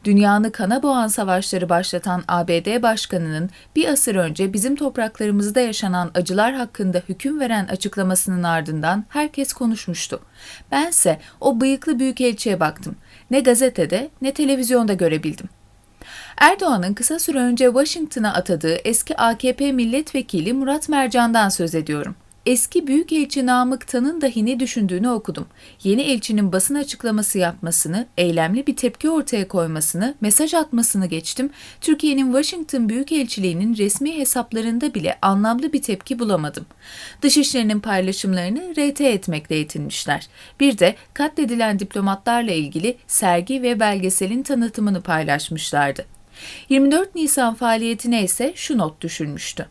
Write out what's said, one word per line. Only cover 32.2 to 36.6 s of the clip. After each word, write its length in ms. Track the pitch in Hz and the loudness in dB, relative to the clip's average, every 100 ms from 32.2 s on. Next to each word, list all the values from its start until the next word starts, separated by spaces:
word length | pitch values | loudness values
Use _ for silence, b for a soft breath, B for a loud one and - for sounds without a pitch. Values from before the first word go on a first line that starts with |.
| 262 | 2
Washington 560 | 254 302 359 311 269 220 | 2 0 -4 -4 0 0
Büyükelçiliği'nin 880 | 233 277 320 247 - 185 165 214 214 | 0 -2 -2 -2 -2 -2 0 0 0
resmi 420 | 202 - 285 320 | 0 0 -2 -2
hesaplarında 760 | 262 254 240 226 226 233 294 | 0 0 -2 -4 -2 -2 -2
bile 240 | 196 160 - | -2 -4 0
anlamlı 500 | 196 196 220 233 302 | 0 2 2 0 -2
bir 100 | 294 | -2
tepki 360 | - 190 - 240 | -2 -6 -6 -4
bulamadım. 480 | 226 180 147 - | 0 0 -2 -8